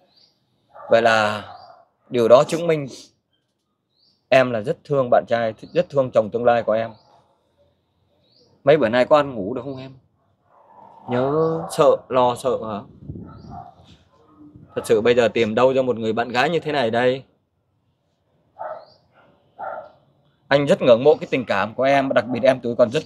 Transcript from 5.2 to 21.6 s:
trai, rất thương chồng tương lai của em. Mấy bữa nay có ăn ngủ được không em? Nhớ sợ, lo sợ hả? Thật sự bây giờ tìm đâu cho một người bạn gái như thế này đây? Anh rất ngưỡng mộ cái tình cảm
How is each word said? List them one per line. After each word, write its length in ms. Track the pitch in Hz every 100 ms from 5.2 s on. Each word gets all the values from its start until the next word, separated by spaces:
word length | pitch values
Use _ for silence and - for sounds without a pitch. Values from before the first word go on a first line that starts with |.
| -
trai, 260 | 117 113 110 -
rất 160 | 160 175
thương 220 | 139 131
chồng 200 | 120 107
tương 140 | 113
lai 180 | 120 117
của 100 | 107
em. 180 | 107 113 110 _ _ _ _ _ _ _ _ _ _ _ _ _ _ _ _
Mấy 120 | 139 156
bữa 120 | 113
nay 160 | 120
có 120 | 123 151
ăn 180 | 143
ngủ 200 | 120 95
được 80 | 127
không 120 | 131 131
em? 160 | 131 - _ _ _ _ _ _ _ - - - -
Nhớ 500 | 123 135 151 160 165 165
sợ, 260 | - 143 123 -
lo 280 | 127 123 120
sợ 220 | 131 113
hả? 160 | 110 101 - - - - - 679 - - - - - - _ _ _ _ - - -
Thật 80 | -
sự 160 | - 113
bây 140 | 117
giờ 140 | 120 113
tìm 260 | 120 110
đâu 200 | 110 131
cho 80 | 131
một 160 | 131 113
người 140 | 113
bạn 160 | 110 120
gái 220 | 117 143
như 100 | 165
thế 120 | 151
này 180 | 147 117
đây? 320 | 117 127 131 - _ _ _ _ _ _ _ _ _ _ _ _ - - - - _ _ _ _ _ _ - - - - _ _ _ _ _ -
Anh 180 | 143 143
rất 160 | 196
ngưỡng 220 | 160 113
mộ 100 | 139
cái 120 | 160 170
tình 140 | 139
cảm 300 | 113 104